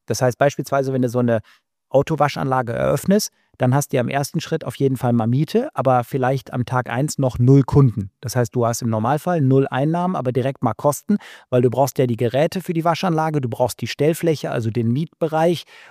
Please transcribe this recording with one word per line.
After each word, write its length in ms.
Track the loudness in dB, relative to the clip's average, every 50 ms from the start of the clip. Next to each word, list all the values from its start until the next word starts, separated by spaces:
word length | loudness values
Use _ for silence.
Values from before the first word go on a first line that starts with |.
| _
Das 160 | -8 -4 -2
heißt 160 | 0 0 0 2
beispielsweise, 560 | 0 0 0 -2 -6 -4 -2 -2 -2 -2 -2
wenn 80 | -2
du 80 | -2 -2
so 100 | 0 0
eine 220 | 0 0 0 -2 -4 _ _ _ _ _ _ _ _ _
Autowaschanlage 840 | 2 2 2 2 0 0 0 0 -2 -2 -4 -2 -2 -2 -2 -2 -2
eröffnest, 580 | -2 0 0 0 0 0 2 2 2 0 -2 _ _ _ _ _ -2
dann 160 | 0 2 2
hast 200 | 0 0 0 -2
du 20 |
ja 60 | -2
im 80 | -2 -2
ersten 320 | -4 -4 -4 -4 -6 -8
Schritt 240 | -6 -6 -6 -6 -6
auf 100 | -6 -4
jeden 220 | 0 0 0 0 0
Fall 160 | 0 0 2
mal 120 | 2 2
Miete, 440 | 2 0 0 0 0 0 -2 -2 -2 -4
aber 300 | -2 0 2 2 2 0
vielleicht 480 | -2 -4 -2 -2 0 -2 -2 -4 -6
am 140 | -6 -6 -4
Tag 240 | -2 -2 -2 -2 -2
eins 280 | -2 -4 -4 -2 -2 -2
noch 220 | -2 -2 0 2
null 240 | 6 6 8 6 6
Kunden. 480 | 4 4 4 4 4 2 0 -6 -8 -10 _
Das 160 | -12 -6 -2
heißt, 180 | -2 -2 -2 0
du 120 | 0 0
hast 160 | 0 0 -2
im 80 | -2 -2
Normalfall 500 | -2 -2 0 0 -2 -2 -2 -2 0 2
null 300 | 2 4 4 4 4 2
Einnahmen, 480 | 0 -2 -2 0 0 -2 -2 -2 -4 -4
aber 160 | -4 -2 -2
direkt 300 | -2 -2 -2 -2 -4 -4
mal 100 | -4 -2
Kosten, 420 | 0 0 0 0 0 -2 -2 -2 -2 -4 -8 -20 -20 -8 _
weil 120 | 2 2
du 80 | 2 2
brauchst 280 | 2 2 0 0 0 0
ja 80 | 0
die 120 | 0 0 -2
Geräte 420 | -2 -2 0 0 0 0 -2 -4
für 140 | -6 -4 -4
die 100 | -2 0
Waschanlage, 560 | 0 0 0 0 -2 0 0 0 0 0 -2
du 80 | -2 -2
brauchst 320 | -2 -2 -2 -2 -2 -4
die 80 | -8 -6
Stellfläche, 640 | -4 0 0 0 0 0 0 -2 -2 -2 -4 -6
also 180 | -4 -4 -4 -2
den 220 | -2 -2 0 0
Mietbereich 720 | 0 -2 -2 -6 _ -6 -4 -2 0 2 2 2 2 0 -4 -10 -20 -20 -20 -20